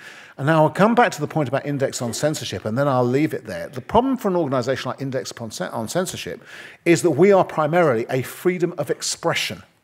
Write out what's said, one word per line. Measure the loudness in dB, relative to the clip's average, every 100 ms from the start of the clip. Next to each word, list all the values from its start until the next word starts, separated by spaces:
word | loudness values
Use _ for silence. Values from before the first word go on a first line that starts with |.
| -20 -20 -20 -4
And | 2
now | 4
I'll | 4
come | 4 4 6
back | 4
to | 2
the | -4
point | -2 0
about | -2 -2
Index | -2 -2 -2
on | -6
censorship, | -2 -2 -4 -6 -6
and | -4 0
then | 2
I'll | 2
leave | 2 2 0
it | -4 -8
there. | -10 -10
The | -12
problem | 0 0 2 0
for | 0
an | 0
organisation | 0 0 0 -4 -4
like | -6
Index | -6 -6 -6
on | -10 -12
Cen-, | -8 -8
on | -6 -4
Censorship | -4 -4 -6 -10 -12 -14 -20 -20 -4 2
is | 4
that | 4
we | 4 6
are | 6
primarily | 4 0 0 4 4 2 0
a | -4
freedom | -4 -2 -2 0 -2 -4
of | -4
expression | -4 -4 -2 -2 0 -4 -8 -14 _